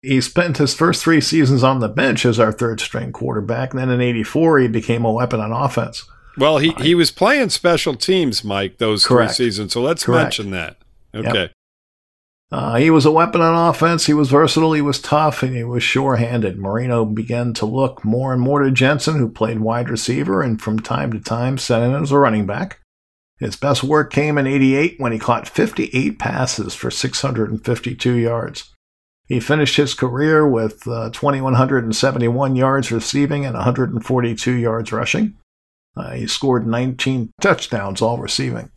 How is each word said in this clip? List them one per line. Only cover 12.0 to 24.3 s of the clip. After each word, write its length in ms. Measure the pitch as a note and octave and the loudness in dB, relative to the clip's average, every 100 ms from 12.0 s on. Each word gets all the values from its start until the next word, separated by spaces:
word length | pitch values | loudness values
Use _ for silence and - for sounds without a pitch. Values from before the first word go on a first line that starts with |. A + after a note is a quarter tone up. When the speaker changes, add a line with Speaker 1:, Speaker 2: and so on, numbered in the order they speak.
| _ _ _ _ _ | _ _ _ _ _
Speaker 1:
Uh, 240 | D3+ - A#2 | -6 -2 2
he 140 | D#3+ | 4
was 160 | D#3+ C#3+ | 6 6
a 60 | |
weapon 280 | D#3+ E3+ F3 | 4 2 2
on 300 | E3 E3+ E3+ | 2 4 2
offense, 380 | - E3 E3 - | 2 0 2 2
he 60 | |
was 160 | D3+ C#3 | 2 4
versatile, 440 | C#3+ D#3 - D#3+ | 4 4 4 2
he 80 | D#3 | 2
was 180 | C#3+ C3+ | 0 -4
tough, 420 | - D3+ D#3 - | 0 2 2 0
and 140 | C3 B2+ | -4 -4
he 80 | |
was 180 | A#2 A#2+ | -4 -2
sure-handed. 800 | - C3 C3+ A#2+ A#2 A#2+ G2+ F2+ | 0 0 0 0 0 0 -2 -4
Marino 460 | G2 G#2+ B2 A#2+ A2 | -4 -4 0 0 0
began 480 | G#2+ A2+ A#2+ A#2+ | -2 -2 -2 -2
to 120 | A2+ G#2+ | -2 -4
look 380 | B2 C3 C3 | 0 -2 -2
more 300 | G#2+ A#2 C3 | -2 0 0
and 80 | B2+ | 0
more 200 | B2 C#3+ | 2 2
to 80 | C3+ | 2
Jensen, 480 | B2+ C3 D3 - D#3 | 4 2 2 0 0
who 120 | A#2 | -2
played 320 | - A2 A2+ | 0 -2 -2
wide 280 | A2 A#2 A#2+ | -2 -2 -4
receiver 520 | A#2 - C3 D3+ F#2+ | -4 -2 -2 0 0
and 200 | C3 A2 | 0 -2
from 180 | - A2 | -2 -4
time 340 | - - C#3 | -2 -4 -2
to 60 | A2 | -6
time 360 | - A#2 B2+ C3 | -4 -2 -2 -4
set 240 | - A#2 | 0 0
in 140 | A#2+ C#3 | 2 0
as 160 | D3 | 2
a 60 | C#3+ | 2
running 260 | C3+ G#2+ G2+ | 4 2 -2
back. 360 | G2+ F#3+ - _ _ _ _ _ _ | -4 -6 -10 _ _ _ _ _ _
His 160 | A#2 - | -10 -4
best 300 | C#3 C3 C3+ | -2 0 2
work 260 | D3+ D3 | 2 2
came 260 | - D3+ | 0 2